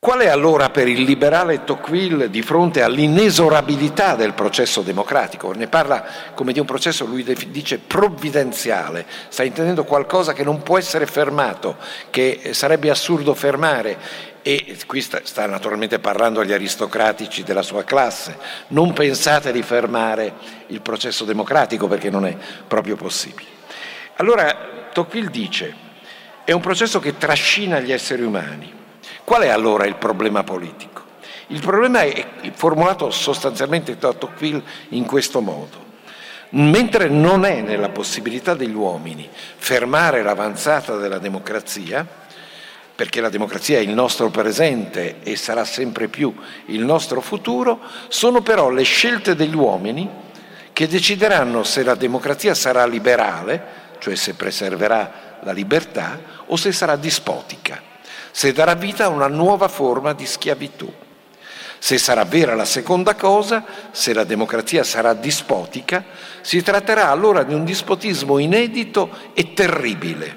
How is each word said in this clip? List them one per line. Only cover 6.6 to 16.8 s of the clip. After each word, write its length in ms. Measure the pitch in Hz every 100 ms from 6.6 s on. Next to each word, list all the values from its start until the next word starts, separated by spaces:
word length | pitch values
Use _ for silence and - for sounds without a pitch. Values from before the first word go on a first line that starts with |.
un 40 |
processo, 400 | 143 135 170 160
lui 180 | 120 127
defi-, 280 | 120 123 101
dice 280 | 135 147 117
provvidenziale, 1300 | - - 202 156 151 143 131 110 120 101 78 82 85 - -
sta 140 | -
intendendo 420 | 131 139 165 175
qualcosa 480 | 151 143 139 185 165
che 120 | 143
non 180 | 143 151
può 160 | 147 185
essere 260 | 180 160
fermato, 720 | 147 - 147 143 131 92 95 80 - - -
che 440 | - 131 120 -
sarebbe 360 | 120 143 160 151
assurdo 460 | 135 - 170 147
fermare, 640 | 135 139 135 160 135 110 95 - - - -
e 380 | - 143 - 95 -
qui 160 | 135
sta, 180 | - -
sta 220 | - - 104
naturalmente 520 | 98 107 107 107 110
parlando 420 | 104 98 117 110
agli 120 | 101
aristocratici 920 | 101 98 -